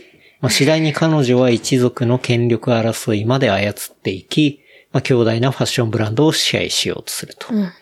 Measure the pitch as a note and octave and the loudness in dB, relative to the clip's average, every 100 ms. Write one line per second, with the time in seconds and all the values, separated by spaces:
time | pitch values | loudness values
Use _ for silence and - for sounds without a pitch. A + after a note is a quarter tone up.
0 | - _ _ _ C3 - C#3 D#3+ D#3 C#3+ | -6 _ _ _ -2 2 2 2 0 0
1 | D#3+ D#3 B2+ B2 B2+ A#2 - C3 B2 - | 0 2 2 4 4 2 0 2 2 0
2 | A#2 B2+ - B2 A#2+ A2+ - A#2 A2+ A2+ | 0 0 0 0 2 0 0 0 0 -2
3 | - G#2+ A2 C3 B2 G2 G2+ G2+ - - | -2 -2 0 0 2 0 -2 -4 -12 -8
4 | A2+ F#2+ - - D3+ C#3+ _ - _ C3+ | -8 -8 -4 0 0 -2 _ -20 _ -4
5 | - B2 A2+ A2+ B2+ - B2 - A2+ A2 | 0 2 2 2 0 0 -2 0 -2 0
6 | G#2+ A2 D#3 D#3 - G#2 F2 - - - | -2 2 2 2 -2 -2 -2 -2 -4 -6
7 | - - - - - A3 F#3 - | -8 -12 -12 -14 -6 -4 -4 -8